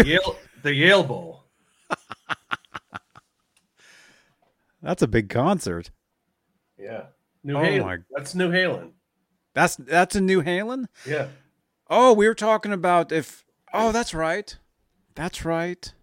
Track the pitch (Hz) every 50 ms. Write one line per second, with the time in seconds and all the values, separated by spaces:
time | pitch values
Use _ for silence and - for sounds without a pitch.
0 | 202 143 160 185 190 185 - - - _ _ - - 147 143 135 156 180 202 196
1 | 160 127 117 92 85 82 - - _ _ _ _ _ _ _ _ _ - 190 -
2 | _ - 220 _ _ - - _ _ - - - _ _ - - _ _ - -
3 | _ _ _ - _ _ _ _ _ _ _ _ _ _ _ _ _ - - -
4 | _ _ _ _ _ _ _ _ _ _ _ _ _ _ _ _ - 139 165 -
5 | 165 120 107 117 104 98 - 120 131 175 202 165 - 101 87 85 87 - - _
6 | _ _ _ _ _ _ _ _ _ _ _ _ _ _ _ _ 98 104 113 107
7 | - - _ _ _ _ _ _ - 139 143 143 156 185 202 190 - 92 92 87
8 | 90 _ 131 147 139 - - 180 180 170 175 185 185 170 123 90 85 82 _ _
9 | _ _ _ _ _ _ _ _ _ _ - 127 165 170 - - 131 123 151 175
10 | 180 175 - 208 190 185 190 185 143 175 175 185 208 226 254 269 247 - _ _
11 | - 131 151 147 135 139 - _ _ _ _ _ _ _ _ _ _ - 160 214
12 | 254 254 226 208 208 220 226 - 214 220 220 214 - 202 202 185 165 180 175 175
13 | 165 - 156 160 139 - - - _ _ _ _ _ - - 202 220 226 214 233
14 | 240 - 170 160 160 160 170 208 202 - - - _ _ _ _ _ _ _ _
15 | _ _ _ - 156 180 - - - 170 165 165 170 175 175 - - - - _